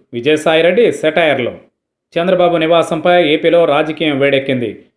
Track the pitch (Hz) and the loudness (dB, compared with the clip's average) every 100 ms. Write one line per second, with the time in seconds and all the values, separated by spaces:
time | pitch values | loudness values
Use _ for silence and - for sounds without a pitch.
0 | _ 120 120 151 160 160 165 196 220 139 | _ -6 -2 0 0 2 2 2 0 0
1 | 156 156 160 135 117 95 - _ _ _ | -2 0 0 -2 -4 -8 -18 _ _ _
2 | _ 165 175 180 175 170 160 170 156 165 | _ -4 0 2 2 0 2 0 0 -2
3 | 180 180 165 156 165 170 165 143 156 156 | 0 2 2 0 2 2 2 0 -2 -4
4 | 160 139 139 139 135 127 117 95 _ | -4 0 0 0 -2 -4 -6 -10 _